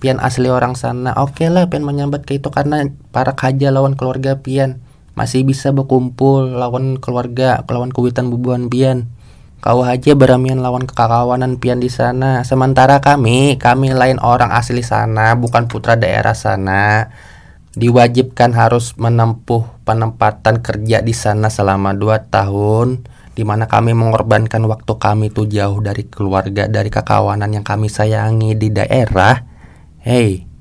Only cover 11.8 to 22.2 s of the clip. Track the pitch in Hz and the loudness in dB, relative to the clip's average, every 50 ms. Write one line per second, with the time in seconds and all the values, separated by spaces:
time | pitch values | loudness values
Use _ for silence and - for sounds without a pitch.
11.8 | 123 127 123 - 123 120 123 127 131 135 131 127 123 - 135 131 127 135 135 135 | -2 -4 -2 -2 -2 -2 0 0 0 0 0 0 0 0 0 2 2 2 4 4
12.8 | 131 131 139 143 139 147 143 143 123 113 120 127 139 143 135 131 - 123 120 131 | 6 6 6 4 4 4 2 4 4 2 4 4 4 2 2 2 2 2 2 2
13.8 | 135 135 131 127 127 127 131 120 - 117 120 123 123 117 92 120 117 - 120 120 | 2 0 2 2 2 2 2 0 2 2 2 2 2 2 0 -2 -2 -2 -2 -4
14.8 | 120 120 110 110 110 110 110 107 110 113 117 120 120 120 123 120 120 117 - 117 | -2 -2 -2 -2 -2 -2 0 2 2 2 2 2 0 0 0 0 0 0 -4 -4
15.8 | 117 - 117 117 107 92 98 110 107 110 113 - - 107 104 98 95 95 95 98 | 0 0 2 2 2 0 0 0 0 0 -2 -2 -2 -4 -2 -2 -2 0 0 2
16.8 | 101 107 107 107 113 117 - - - - - - - - - - - - - 110 | 2 2 2 0 0 -4 -8 -16 -20 -20 -20 -20 -20 -20 -20 -20 -20 -14 -4 0
17.8 | 113 120 120 123 117 117 120 127 127 123 - - 123 120 117 117 117 113 120 120 | 0 4 6 6 4 6 4 2 0 0 0 0 2 2 4 2 2 2 2 0
18.8 | 120 - - - - 117 120 117 113 113 113 117 - - 120 117 113 - - - | -2 -4 -6 -4 -2 0 2 2 2 2 0 -4 -4 -2 -2 -2 -2 -4 -10 -8
19.8 | - - 110 113 110 113 113 - 110 107 - - - 110 110 113 120 - 104 104 | -6 -4 -2 -2 -2 -4 -2 -2 -2 -2 -2 0 0 0 0 0 -2 -4 -6 -4
20.8 | 107 110 110 104 - 117 113 - - 110 104 107 107 107 107 - 101 98 95 98 | -2 0 0 0 0 -2 -4 -2 -2 -2 0 0 0 0 0 0 0 0 0 0
21.8 | 98 98 98 98 101 107 110 110 | 0 -2 -2 -2 0 0 0 0